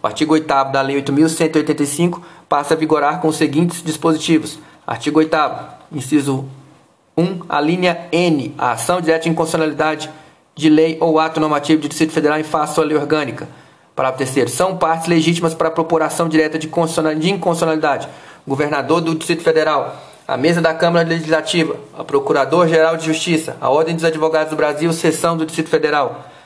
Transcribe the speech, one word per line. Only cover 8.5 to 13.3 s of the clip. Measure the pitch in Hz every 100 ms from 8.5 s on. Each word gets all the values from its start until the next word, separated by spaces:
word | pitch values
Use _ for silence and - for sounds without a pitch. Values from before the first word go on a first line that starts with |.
| -
a | 123
ação | 117 - 180
direta | 160 160
de | 170
inconstitucionalidade | 165 165 165 156 143 156 151 - - - _ _
de | - 156
lei | 156 160 160
ou | 165 156
ato | 160 160
normativo | 156 147 143 160
de | 143
Distrito | - 160
Federal | 160 147 156
em |
face | 151 160 151 -
à |
lei | 151 151
orgânica. | 143 151 131